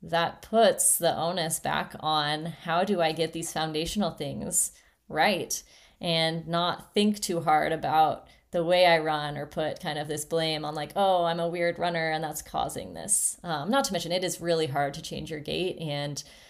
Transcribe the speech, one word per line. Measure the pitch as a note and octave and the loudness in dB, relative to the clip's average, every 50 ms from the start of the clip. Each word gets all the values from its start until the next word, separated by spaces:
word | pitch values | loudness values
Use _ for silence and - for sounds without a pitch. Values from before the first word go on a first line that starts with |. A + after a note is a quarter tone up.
| D#3+ | -8
that | D#3+ E3+ E3+ E3 - - - - | -2 0 0 0 0 -4 -8 -6
puts | - G#3+ A3+ A3+ F#3 - - - - - | 0 4 6 6 6 6 4 2 2 2
the | - E3+ D#3+ - | 4 2 2 2
onus | - D#3+ E3+ F#3 F3+ D#3+ E3 - - | 2 -2 -2 -2 -2 -2 -2 -4 -4
back | - C#3+ D3+ D3+ - - - - | -2 -2 -2 -2 -2 -4 -8 -6
on | - D#3 D#3 D3+ D3 D3 D3+ D3+ D#3+ | -2 0 0 0 0 0 -2 -2 -4
how | E3 E3 - - E3+ D#3+ F3 G3 | -8 -10 -8 -4 -2 0 2 2
do | G3+ G3 F3 | 2 2 2
I | D#3+ D#3+ D#3 | 2 2 2
get | E3+ D#3+ D#3+ | 0 -2 -2
these | - E3 E3 - - | -2 -6 -8 -6 -4
foundational | D#3 D#3+ D#3 D#3 D#3 E3 E3 - G#3 F#3+ D#3+ | -4 -4 -2 -2 -2 -4 -2 0 0 0 -2
things | - - D3 C#3 C3+ - - F3 E3+ - - - - - _ _ _ _ _ | -2 -4 -6 -6 -6 -8 -6 -2 -2 0 -2 -2 -4 -12 _ _ _ _ _
right | - - D#3 E3+ G#3+ F#3+ D#3+ - - - - - - - - - _ _ - | -4 0 2 4 4 2 0 -2 -6 -8 -8 -10 -14 -20 -20 -20 _ _ -6
and | - E3+ E3 E3 D#3+ D#3+ E3 E3 D#3+ | -2 0 2 2 2 0 0 -4 -4
not | D#3+ E3+ E3+ F3 F3 - - - - - | -2 -2 0 0 0 -2 -4 -6 -2 2
think | G#3 G#3 G#3+ G#3 - | 2 4 4 2 0
too | - - F3 E3 | -2 -4 -2 0
hard | D3+ E3 D#3 D3+ D#3 D#3 | 2 4 4 4 4 2
about | D#3+ D#3+ - C3+ D3+ D#3 D#3 D3 - - - - - _ _ _ | -2 -2 -2 2 4 4 4 4 2 -2 -8 -18 -20 _ _ _
the | - F3 E3 | -2 0 2
way | E3+ F3+ F3+ F3+ | 4 6 6 8
I | E3+ E3 D#3+ | 8 6 6
run | D#3 D#3 D3+ D3 D3 D3 D3 | 4 0 -2 -2 -2 -4 -6
or | C#3+ D3 | -8 -8
put | D3 - E3 D#3 D3+ - - | -6 -4 -4 -2 -2 -4 -6
kind | - D#3+ D3+ | -6 -6 -4
of | D3 D3 D3+ | -4 -4 -4
this | D3 D3+ - | -6 -6 -4
blame | - E3 E3 D#3+ D#3+ D#3 D3+ D3+ | -2 0 0 0 0 0 -2 -4
on, | D3+ D#3 | -6 -6
like, | D#3 D3 D3 - | -6 -6 -4 0
"Oh, | G3+ G3 F#3+ F#3 F3 E3+ | 2 4 6 6 4 4
I'm | E3 E3+ F3 | 2 0 0
a | E3+ | -2
weird | E3+ F3 F3 E3+ E3+ E3+ - | -2 0 0 0 0 0 0
runner | E3+ F3 E3+ E3 D#3+ D#3+ | -2 -2 0 0 0 0
and | D#3 D#3 | -2 -2
that's | D#3+ D3+ D#3 - | -4 -4 -6 -8
causing | - - - - - - - - F#2+ - E2+ | -10 -6 -4 -2 -2 -2 -4 -8 -10 -10 -12
this." | E2 - - - - - - - - - | -8 -2 0 0 2 2 0 -4 -6 -6
Um, | F3 D#3 C#3+ D3 G3 | -6 -4 -4 -2 0
not | C4 C#4 - | 2 2 2
to | - - | 2 -2
mention | - - D#3+ | -4 -2 -2
it | F3 F#3 - | -2 -2 0
is | D#3+ - - | -2 -4 -2
really | E3 E3+ E3 D#3+ D#3+ | -2 0 2 2 0
hard | C3+ C#3 C#3+ C#3+ C#3 C#3+ | 0 0 0 0 -2 -4
to | D#3+ | -8
change | - - D#3 - D#3 D#3 | -10 -10 -10 -10 -8 -10
your | D#3+ D3 | -10 -8
gait | C#3+ D#3 D3+ D#3+ F3+ F#3+ - - | -6 -4 -4 -2 -2 -4 -4 -6
and, | D#3+ D3+ C#3+ C#3+ C#3+ D3 C#3+ - - - - - - | -6 -6 -4 -4 -4 -6 -6 -8 -12 -14 -18 -20 -20